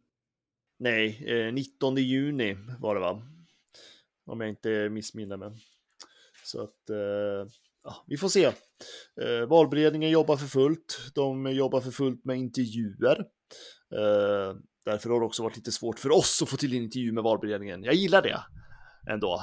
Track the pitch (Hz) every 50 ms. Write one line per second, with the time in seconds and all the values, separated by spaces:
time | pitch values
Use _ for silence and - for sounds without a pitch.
0 | _ _ _ _ _ _ _ _ _ _ _ _ _ _ _ _ 123 123 117 110
1 | 110 107 107 110 - - 120 117 113 113 120 139 135 - _ _ 139 135 131 135
2 | 131 127 131 135 139 147 147 131 117 101 98 95 104 120 123 120 - 107 104 98
3 | 92 87 95 110 117 139 156 170 165 _ _ _ _ _ _ - - - - _
4 | _ _ _ _ _ - - 113 113 107 104 - - 113 110 107 104 107 107 110
5 | 107 - - 113 107 98 98 98 95 104 107 113 - _ _ _ _ _ _ _
6 | - - _ _ _ _ _ - - - - 113 107 107 _ _ _ - 107 104
7 | 101 101 101 104 104 104 101 98 101 107 - _ _ _ _ _ _ - - -
8 | _ - 143 143 196 190 - 196 165 127 104 - _ _ _ _ - - - -
9 | - _ _ - 123 120 120 117 117 117 160 165 156 139 143 147 151 156 151 156
10 | 156 160 160 160 151 151 151 139 147 135 - 135 135 147 160 - - - - -
11 | - - - 147 139 135 131 135 135 135 135 135 135 127 131 131 123 131 117 -
12 | 139 135 127 127 _ 131 127 127 131 120 120 127 127 113 107 117 113 101 98 95
13 | 113 123 156 - 190 - _ _ _ _ - - - - - _ _ _ - -
14 | 107 104 104 104 101 101 101 101 98 95 98 98 - _ _ _ - - 107 107
15 | - 117 120 120 117 110 - - 113 110 110 117 - 117 107 - 117 117 107 -
16 | - 135 156 185 - - - - 156 - 139 131 147 135 123 123 117 110 117 131
17 | 123 117 110 113 107 113 110 95 110 104 104 101 101 101 87 92 101 120 147 185
18 | 196 180 175 190 - 110 - - - - - - - - - - - - - _
19 | - - 107 107 107 92 87 90